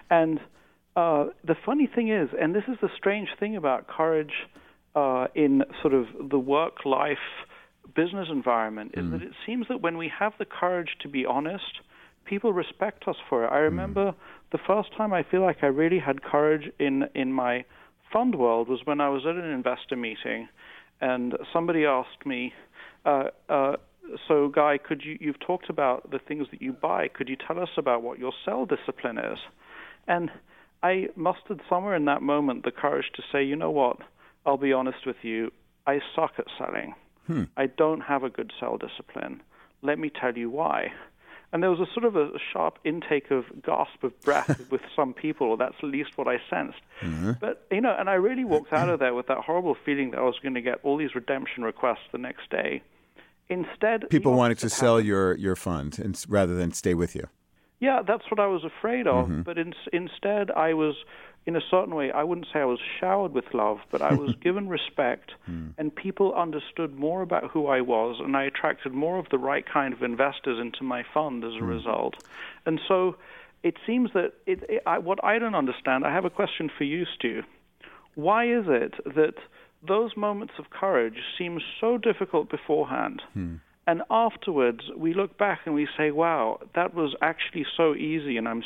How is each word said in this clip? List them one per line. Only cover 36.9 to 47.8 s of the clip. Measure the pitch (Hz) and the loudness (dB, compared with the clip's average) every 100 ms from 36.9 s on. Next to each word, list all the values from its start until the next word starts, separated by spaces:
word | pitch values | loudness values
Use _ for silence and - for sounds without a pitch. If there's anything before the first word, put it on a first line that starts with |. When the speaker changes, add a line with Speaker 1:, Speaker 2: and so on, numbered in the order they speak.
| - _ _ - | -12 _ _ -6
Speaker 2:
Hmm. | 165 - - | -4 -4 -2
Speaker 1:
I | 135 | -2
don't | - 156 156 | 2 2 2
have | 139 139 | -2 -2
a | 127 | -2
good | 113 110 - | -6 -10 -6
sell | 120 110 | -6 -6
discipline. | 117 - - - - - - _ - _ | -8 -12 -14 -10 -10 -10 -18 _ -20 _
Let | 135 147 | -4 -2
me | 156 | -4
tell | - 127 120 | -4 -4 -2
you | 117 | -4
why." | 135 165 131 - - - _ - - - | -2 0 0 -4 -8 -18 _ -20 -20 -6
And | 165 | 0
there | 185 | 2
was | 170 | 2
a | 180 | 0
sort | - 233 | 0 2
of | 196 | 2
a, | 147 | 0
a | - - | -2 -6
sharp | 185 160 - | -2 -2 -2
intake | 160 165 - 147 - | -4 -2 0 -2 2
of | 135 123 - | -2 -2 -8
gasp | - - - - | -2 0 0 -2
of | 131 - | -6 -2
breath | - 143 - 147 127 | 2 2 2 -2 -2
Speaker 2:
<laughs> | |
Speaker 1:
with | 131 - - | -4 -2 -2
some | 135 | -2
people. | 123 156 151 120 110 | -2 -4 0 0 2
That's | 127 - | 0 -4
at | 147 | -6
least | 139 143 - | -4 -4 -2
what | 127 | 0
I | 123 - | 0 0
sensed. | 180 - - - - | -4 -4 -8 -18 -10
Speaker 2:
Mm-hmm. | 87 78 95 120 | -6 -2 -2 -2
Speaker 1:
But, | 208 - - | -4 -6 -2
you | 196 | 2